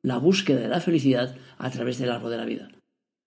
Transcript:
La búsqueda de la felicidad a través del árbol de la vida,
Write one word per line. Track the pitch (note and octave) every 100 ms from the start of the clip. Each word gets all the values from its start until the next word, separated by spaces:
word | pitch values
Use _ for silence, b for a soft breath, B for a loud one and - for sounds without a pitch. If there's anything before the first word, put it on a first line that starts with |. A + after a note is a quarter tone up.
La | - B2
búsqueda | C#3+ G3 - C3
de | A2+
la | C3
felicidad | E3 E3 C3 B2+ B2+ - B B
a | B2+
través | C3 A#2+ B2
del | B2+
árbol | A#2+ A#2
de | A#2
la | A2+
vida, | A2+ - - _ _ _ _